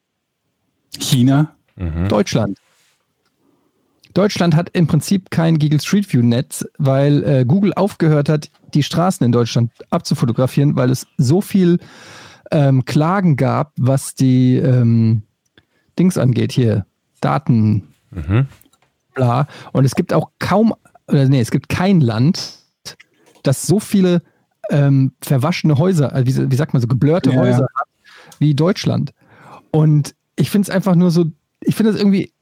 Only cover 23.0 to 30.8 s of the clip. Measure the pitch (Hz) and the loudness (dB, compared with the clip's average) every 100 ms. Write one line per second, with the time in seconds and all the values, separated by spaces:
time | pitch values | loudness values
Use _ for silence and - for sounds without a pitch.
23 | _ _ _ _ 147 135 - 196 - 196 | _ _ _ _ -4 -2 0 -2 0 0
24 | 185 175 - _ _ _ - 156 139 139 | 2 0 -4 _ _ _ -4 0 2 2
25 | 131 - - 139 147 180 156 139 180 175 | 0 -2 -2 0 0 0 0 2 2 0
26 | 131 135 123 135 139 123 160 139 113 127 | 0 -2 -2 -2 -2 -2 -2 -2 -2 0
27 | 139 175 - 127 123 127 131 - - _ | 0 0 0 2 2 0 -2 -6 -12 _
28 | _ - - - 147 143 165 - - 120 | _ -20 -14 -2 0 2 0 -2 -2 -4
29 | 143 - _ - - - _ 156 151 151 | -6 -12 _ -20 -20 -20 _ 0 2 2
30 | 143 - _ - 143 208 202 190 | 0 -10 _ -6 -2 -2 -2 -2